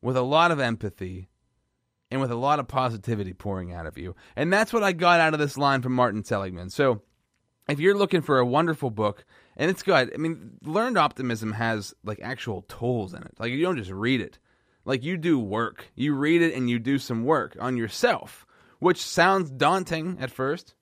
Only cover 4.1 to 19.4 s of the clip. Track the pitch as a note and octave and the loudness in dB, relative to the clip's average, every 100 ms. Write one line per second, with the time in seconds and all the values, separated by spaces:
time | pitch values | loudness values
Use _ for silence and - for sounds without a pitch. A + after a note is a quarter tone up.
4.1 | F2 - - D#3 G3 A3 A#3 G3+ E3+ F3 | -12 -14 -4 0 2 2 0 0 2 4
5.1 | F3 D#3+ D#3 D3 C3+ C#3+ C3+ B2+ B2+ B2 | 6 4 2 -2 2 2 2 0 2 2
6.1 | G#2+ G2 G#2+ G2 F2+ F#2 - C#3 A2 _ | 0 -2 -2 -2 -8 -10 2 2 2 _
7.1 | _ _ _ _ _ - D3 F3 G3+ G3+ | _ _ _ _ _ -6 2 4 4 4
8.1 | F3+ - C3+ B2 C3 E3+ D#3+ C3+ G#2+ G#2+ | 2 4 4 4 4 2 0 -4 0 -2
9.1 | G2+ _ _ _ - D#3+ F#3 - E3+ B2 | -2 _ _ _ -4 -2 -2 2 2 2
10.1 | - D#3+ E3 A2+ - - E3+ A#3+ A3 D3 | -2 -4 -6 -12 -16 -4 -2 0 2 0
11.1 | - B2+ A2+ A2 G#2+ A#2 A2 G2+ - - | 0 -4 -2 -4 -2 -2 -2 -6 -14 -12
12.1 | G#2+ G#2 C3 - F#2+ F#2+ - A#2 B2 F#2+ | -10 -10 -10 -8 -8 -10 -6 -2 -2 -4
13.1 | F2+ - - A#2 C3 F3+ E3 F#2 F#2+ A2+ | -10 -16 -8 -6 0 0 0 -4 -4 0
14.1 | C3 G2 _ _ _ _ _ - C3 C3+ | 0 -2 _ _ _ _ _ -4 -4 -2
15.1 | F3+ D#3+ D3+ G#2+ G#2+ A#2 - - - C#3 | -4 2 2 2 -2 -4 -6 -20 -4 -2
16.1 | C#3 D3 E3+ E3 C3 B2 A#2+ A2+ C#3 - | 0 2 4 4 2 -2 0 0 -2 -2
17.1 | A#2 A#2+ D#3 F2+ - A#2+ B2+ A2+ - A#3+ | -4 0 0 0 -6 -4 -4 -4 0 0
18.1 | F3+ - - _ _ _ _ F3+ F3 - | 0 -4 -20 _ _ _ _ 0 0 -2
19.1 | - F3 G3 | 2 4 4